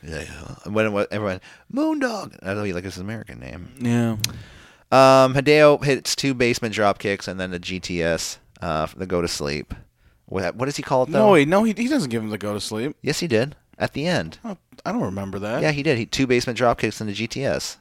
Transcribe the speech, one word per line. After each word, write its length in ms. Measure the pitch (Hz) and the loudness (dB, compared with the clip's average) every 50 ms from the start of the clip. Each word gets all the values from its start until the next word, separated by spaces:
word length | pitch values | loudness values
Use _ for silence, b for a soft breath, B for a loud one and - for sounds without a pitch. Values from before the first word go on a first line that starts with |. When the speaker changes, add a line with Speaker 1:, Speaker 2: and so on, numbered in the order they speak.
| - | -12
Speaker 1:
Yeah, 180 | 78 82 76 78 | -10 -10 -10 -10
yeah. 480 | - - 73 - - - - - - | -12 -14 -16 -16 -16 -16 -16 -12 -6
When, 220 | 104 107 110 110 104 | 0 0 0 0 0
when 140 | 101 101 - | -2 -2 -2
everyone, 300 | - 104 107 101 92 92 B B B B B B - | -4 -4 -4 -4 -6 -6 B B B B B B -4
"Moondog!" 640 | 254 302 320 320 302 269 247 226 202 175 135 - - - | -2 -2 0 0 -2 -2 -4 -4 -6 -10 -12 -16 -12 -8
I 120 | 92 98 | -6 -4
know 100 | 104 104 | -4 -4
he, 80 | 101 90 | -4 -4
like, 120 | 87 90 | -4 -6
his 140 | 98 90 92 | -8 -10 -10
American 400 | 90 101 113 113 - - - 58 | -10 -10 -10 -10 -12 -14 -16 -16
name. 300 | 62 65 60 - 87 - - - | -14 -14 -14 -14 -14 -16 -12 -4
Speaker 2:
Yeah. 380 | 120 120 120 120 117 117 113 107 - B B B B B B B B B B B B _ | -2 0 2 2 2 0 -2 -2 -6 B B B B B B B B B B B B _
Speaker 1:
Um, 440 | - 127 135 131 131 135 131 131 131 | 6 8 8 10 10 8 8 6 4
Hideo 480 | 139 135 139 151 151 151 147 147 131 - | 2 4 4 6 8 8 8 8 6 4
hits 320 | 147 135 110 - - - | 0 0 0 0 -4 -6
two 180 | - - 139 135 | -2 0 -2 0
basement 400 | 120 127 117 120 - - 113 101 | 2 2 2 2 0 -2 -4 0
drop 240 | 104 107 101 98 - | 2 2 2 2 2
kicks 300 | - 104 101 95 - - | 0 -2 -2 -2 -4 -8
and 100 | 92 95 | -6 -6
then 120 | 92 92 | -6 -6
the 80 | 90 87 | -6 -8
G 200 | 87 - 92 92 | -8 -6 -8 -8
T 220 | - - 90 87 82 | -6 -4 -2 0 2
S, 360 | 82 82 80 - - - - _ _ _ - | 2 0 0 -2 -6 -10 -12 _ _ _ -10
uh, 280 | - 87 80 78 78 78 - | -6 -4 -2 -2 -2 -4 -6
the 100 | - 92 | -10 -8
go 160 | 92 92 87 85 | -2 -2 0 0
to 60 | 85 | -2
sleep. 440 | - - 76 71 71 73 - _ - - - _ _ _ _ _ _ _ _ | -4 -4 -4 -4 -4 -6 -6 _ -14 -16 -16 _ _ _ _ _ _ _ _
What, 300 | - 98 95 95 87 - | -8 -6 -4 -4 -4 -4
what 100 | 104 127 | -4 -6
does 100 | 135 143 | -6 -4
he 60 | - 135 | -6 -4
call 220 | - 147 131 127 | 0 2 2 2
it, 60 | 131 | 2
though? 160 | 160 190 214 | 2 4 6
Speaker 2:
No, 60 | 208 196 | 8 8
wait, 160 | 160 143 147 | 8 6 6
no, 140 | 175 196 220 | 4 2 2
he, 80 | 226 208 | 2 0
he 120 | 180 233 247 | -2 -2 -2
doesn't 220 | 311 285 185 131 | 0 0 0 0
give 120 | 113 117 110 | -2 -4 -4
him 80 | 107 | -4
the 60 | 104 104 | -6 -6
go 140 | 95 104 104 | -4 -4 -4
to 80 | 104 | -4
sleep. 360 | - - 110 107 117 147 147 _ | -6 -6 -6 -6 -6 -6 -8 _
Speaker 1:
Yes, 200 | - - 143 - | -6 -6 -4 -4
he 60 | - 170 | -4 0
did. 260 | 123 107 120 147 147 _ _ _ _ - | 2 2 0 0 -4 _ _ _ _ -6
At 140 | 92 - _ | -6 -4 _
the 140 | - 143 | -4 -4
end. 320 | 175 180 135 85 80 - - _ | -2 -2 -2 -2 -4 -10 -14 _
Speaker 2:
Oh, 140 | 233 196 - _ _ - - - | -12 -12 -12 _ _ -20 -12 -8
I 80 | - 190 | -6 -4
don't 100 | 247 185 | -2 -2
remember 360 | 107 92 98 98 98 95 101 | -4 -4 -4 -6 -6 -6 -6
that. 240 | 98 104 113 139 160 | -6 -4 -4 -2 0
Speaker 1:
Yeah, 80 | 156 151 | 0 -2
he 100 | 143 139 | 0 0
did. 120 | 160 143 113 | 0 0 0
He, 60 | 113 | -2
two 220 | - - - 135 | -4 -2 -2 0
basement 300 | 123 127 120 117 - 120 104 | 2 2 0 0 -2 -2 2
drop 200 | 127 120 120 - | 2 2 2 2
kicks 220 | - 113 104 - | -2 -4 -4 -4
and 80 | 110 107 | -8 -8
the 60 | 101 | -6
G 120 | 98 110 | -6 -6
T 180 | 117 - 123 135 | -6 -6 -4 -2
S. 340 | 127 85 67 - - - _ | -2 -2 -2 -4 -6 -12 _